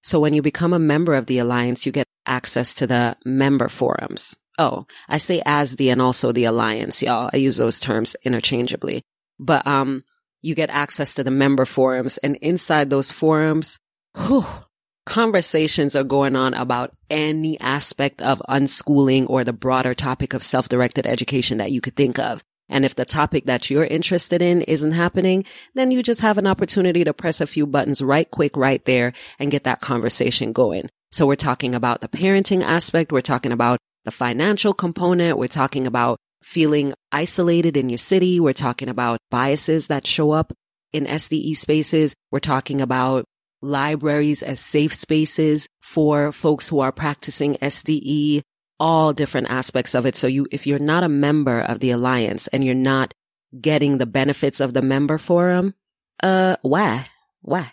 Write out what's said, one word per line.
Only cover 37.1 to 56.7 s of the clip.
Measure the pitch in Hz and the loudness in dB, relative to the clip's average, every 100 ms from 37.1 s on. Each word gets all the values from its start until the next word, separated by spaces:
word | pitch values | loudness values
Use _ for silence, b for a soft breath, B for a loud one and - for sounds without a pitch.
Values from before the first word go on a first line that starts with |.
| 143 170 - 170 170 165 143 | -4 -2 0 2 4 2 2
in | 127 | -2
your | 120 | -2
city. | - 190 180 175 | 2 2 4 2
We're | 156 | 2
talking | 131 131 123 123 | 0 -4 -4 -8
about | 120 123 113 _ | -4 -2 -4 _
biases | 123 135 147 - 160 143 | -2 0 0 0 0 0
that | 143 - | -4 -2
show | - 151 | 0 2
up | 156 160 - _ _ _ | 2 -2 -8 _ _ _
in | 156 139 | -6 -4
S | 156 - | -2 -2
D | 156 | -2
E | - | -2
spaces. | 151 - 156 151 160 151 - _ | -4 0 0 2 2 2 -2 _
We're | 135 | -4
talking | 151 135 - 139 | -2 -2 -2 -2
about | 127 127 131 131 - _ _ _ | 0 0 0 0 -4 _ _ _
libraries | 135 139 143 151 151 147 147 147 | -4 -2 -2 -2 0 2 2 0
as | - 131 | -4 -4
safe | - 151 151 | 0 2 0
spaces | - - 156 156 - 156 151 - _ | -2 0 0 2 2 2 2 -2 _
for | - - 151 147 147 | -6 0 2 2 0
folks | - 165 147 - | 0 0 0 0
who | 151 | 0
are | 135 | -2
practicing | - 151 143 - - 143 143 | -2 -6 -6 -6 -2 0 0
S | 139 - | -2 -2
D | - 156 | 0 -2
E, | - 147 147 147 - _ _ _ | 0 -2 0 0 -4 _ _ _
all | 160 160 156 | 2 4 2
different | 143 139 135 117 | 2 -2 -2 -2
aspects | 127 127 127 123 123 | -2 -2 -2 0 0
of | 127 | 0
it. | - | 0
So | 131 | 0
you, | 135 139 | 0 -2
if | 139 143 | -4 -2
you're | 143 | 0
not | 147 165 | 2 2
a | 175 | 2
member | 143 143 151 135 117 | 2 2 2 2 0
of | - 110 | -2 -2
the | 127 | 0
Alliance | 120 127 123 107 95 - | 0 0 0 0 -2 -2
and | 131 | 0
you're | 131 127 | 0 2
not | 131 135 131 - _ _ _ 131 | 2 0 -2 -8 _ _ _ -4
getting | 151 151 143 135 | 0 2 2 2
the | 123 | 0
benefits | 135 139 143 139 - | 0 0 0 -2 0
of | 135 127 | -2 0
the | |
member | 131 135 143 156 | 0 2 0 -2
forum, | - 175 180 180 196 - _ _ _ - | 2 2 4 2 0 -6 _ _ _ -4
uh, | 190 185 185 - | 0 2 2 0
why? | 131 | 0